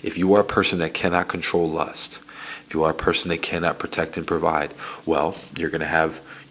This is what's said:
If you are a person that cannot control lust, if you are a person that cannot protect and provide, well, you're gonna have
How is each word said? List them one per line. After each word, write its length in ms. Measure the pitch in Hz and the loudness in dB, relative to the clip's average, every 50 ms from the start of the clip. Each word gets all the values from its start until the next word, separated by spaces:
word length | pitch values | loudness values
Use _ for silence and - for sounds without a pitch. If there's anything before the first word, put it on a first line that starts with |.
If 140 | - 98 - | -6 -4 -2
you 160 | 87 92 92 101 | 0 4 6 8
are 60 | 104 | 6
a 40 | 101 | 6
person 340 | - - 104 95 - - 87 | 6 2 2 2 2 2 0
that 160 | 82 80 - | 0 -2 -2
cannot 340 | - - 90 87 87 87 - | 0 0 2 2 2 2 0
control 400 | - 90 80 - - 87 85 80 | -4 -6 -4 0 2 2 2 2
lust, 520 | 80 80 78 - - - - - - - - - - - - - - - - | 0 -2 -2 -4 -4 -6 -6 -6 -8 -12 -18 -18 -18 -16 -14 -14 -14 -14 -14
if 80 | - - | -6 0
you 100 | 78 78 | 2 2
are 80 | 78 | 2
a 20 | 80 | 2
person 340 | - - 92 85 - - 90 | 2 2 2 2 2 0 -2
that 140 | 85 82 | -4 -4
cannot 360 | - - - 85 85 82 78 - | -4 -4 -2 0 0 0 -2 -2
protect 380 | - - - - 82 82 - | -8 -6 -2 -2 -2 -2 -4
and 100 | 87 80 | -8 -2
provide, 460 | - 87 80 82 85 80 76 71 71 - - - - - - - | -2 0 2 2 2 2 2 0 -2 -6 -12 -12 -12 -12 -8 -2
well, 320 | 78 82 73 73 82 - - - - - 80 | 0 2 2 2 0 -2 -6 -14 -12 -6 -6
you're 100 | 82 78 | -4 -4
gonna 160 | 80 80 78 | -2 -2 -2
have 380 | 73 80 80 80 80 - - - - - - - - | 2 2 2 2 2 -2 -6 -16 -16 -18 -18 -16 -6